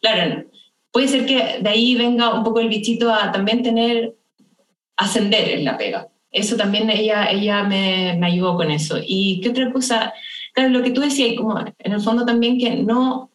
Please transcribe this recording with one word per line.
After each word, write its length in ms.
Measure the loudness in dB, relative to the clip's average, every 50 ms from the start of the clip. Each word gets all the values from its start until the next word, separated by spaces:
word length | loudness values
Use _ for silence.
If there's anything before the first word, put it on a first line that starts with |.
claro, 420 | 2 2 2 2 0 -2 -2 -6 -8 -14 _ -20 _ _ _ _ _ _
puede 160 | _ 0 2 2
ser 180 | 2 0 0
que 340 | 2 0 0 0 -2 -4 -2
de 80 | -2 0
ahí 260 | 2 2 2 2 2
venga 380 | 2 2 2 2 2 2 2 0
un 100 | 0 0
poco 160 | 0 0 2
el 80 | 0 0
bichito 460 | -2 -2 -2 -2 -2 0 2 0 2
a 180 | 0 0 -2
también 320 | -2 -2 0 0 0 0 0
tener, 500 | 0 0 2 2 2 0 0 -2 -4 -8 _ _ _ _ _ -20 _ _ _ _ _ _ _ _ _ _ -4
ascender 520 | -2 0 0 0 2 2 2 2 2 0
en 160 | -2 -2 -2
la 120 | -2 -2 -4
pega. 300 | -4 -4 -6 -6 -8 -10 _ _ _ _
Eso 240 | _ -4 -2 -2 0
también 340 | 0 0 0 0 0 0 0
ella, 400 | 0 0 0 0 0 0 0 0
ella 340 | 0 0 0 0 0 0 0
me, 520 | 0 0 0 0 0 0 0 0 -2 0 0
me 80 | 0 0
ayudó 280 | 0 2 2 0 0
con 160 | 0 0 0
eso. 260 | 0 -2 -2 -4 -4 -4 -4
¿Y 340 | -2 -2 0 0 0 0 0
qué 80 | -2 -2
otra 220 | 0 0 -2 -2
cosa? 420 | -2 -2 -2 0 0 0 -2 -2 -6 -12 -16 -16 -14 -14 -16 -6 _
Claro, 160 | 0 2 4
lo 120 | 4 2 2
que 60 | 2
tú 100 | 0 0
decías, 320 | 0 0 0 2 0 0 0 0
como 220 | -2 -2 -2 -4
en 320 | -6 -8 -12 _ -6 -4
el 100 | -2 -2
fondo 240 | 0 0 0 2 2
también 320 | 2 2 2 2 2 2 2
que 140 | 2 0
no 580 | 0 0 0 2 2 2 2 0 0 -4 -8 -14 _